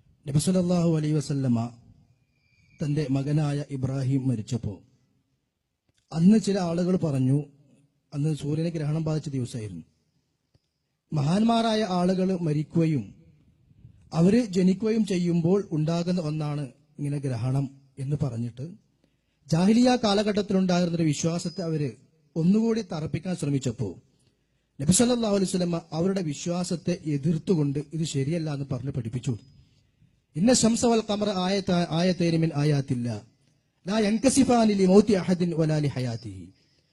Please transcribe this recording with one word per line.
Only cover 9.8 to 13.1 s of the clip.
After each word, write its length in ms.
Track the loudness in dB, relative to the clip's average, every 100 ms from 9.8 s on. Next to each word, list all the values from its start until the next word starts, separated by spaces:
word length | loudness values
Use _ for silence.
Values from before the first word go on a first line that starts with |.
| -16 _ _ _ _ _ _ _ _ _ _ _ -8
മഹാന്മാരായ 760 | -4 0 2 2 2 0 0 0
ആളുകൾ 500 | 0 0 0 0 -2
മരിക്കുകയും 760 | -2 -2 -2 0 0 0 -4